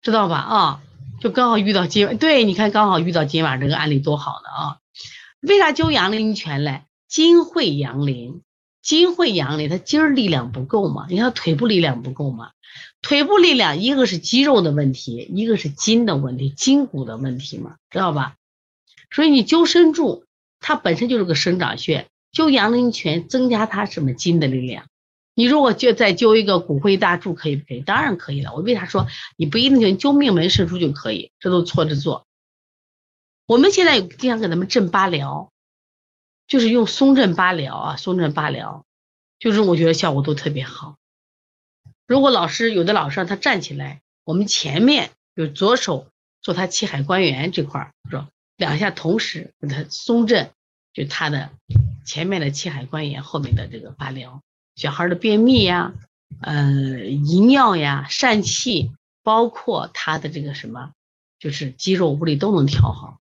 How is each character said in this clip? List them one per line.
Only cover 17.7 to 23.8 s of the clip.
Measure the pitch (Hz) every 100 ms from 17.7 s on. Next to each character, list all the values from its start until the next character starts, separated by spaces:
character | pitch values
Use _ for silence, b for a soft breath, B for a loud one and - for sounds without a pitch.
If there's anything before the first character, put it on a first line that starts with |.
| - _
知 | 185
道 | 190
吧？ | 147 127 - _ _ _ _ _ b b
所 | - 311
以 |
你 | 277
灸 | 190 330 330
深 | 339 330
柱， | 311 269 175 _ _ _ _
它 | - 302
本 | 196 165
身 | 233
就 | 240
是 | 180
个 | 151
生 | - 180
长 | 143 -
穴， | - 156 - _ _
灸 | - 311
阳 | 269 208
陵 | 240 247
泉 | 220 165 160 170
增 | 262 254
加 | 220 220
它 | 196